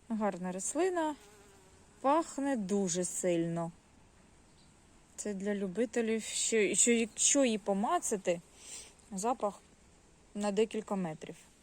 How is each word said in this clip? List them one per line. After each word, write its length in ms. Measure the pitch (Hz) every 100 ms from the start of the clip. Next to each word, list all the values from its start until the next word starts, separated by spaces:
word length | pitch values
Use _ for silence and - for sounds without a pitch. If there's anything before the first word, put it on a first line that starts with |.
| -
Гарна 440 | 220 214 190 180
рослина. 640 | 185 - 285 370 349 311 285 - - - - - - - -
Пахне 560 | 262 302 320 - 277 262
дуже 480 | 185 202 190 170
сильно. 680 | 180 - 180 170 170 170 165 - _ - - - - - - - - - - - - -
Це 180 | 214
для 200 | 196 196
любителів, 680 | 202 196 180 247 240 220 220
що, 520 | - - - 226 196
що 160 | 196 240
якщо 520 | 233 226 - - 285
її 140 | 262 214
помацати, 840 | - 196 240 349 - 208 190 170 - - - - - - -
запах 500 | 196 220 254 208 - - - - - - - -
на 180 | 208 208
декілька 440 | 202 220 220 202 196
метрів. 400 | 175 156 - 165 - _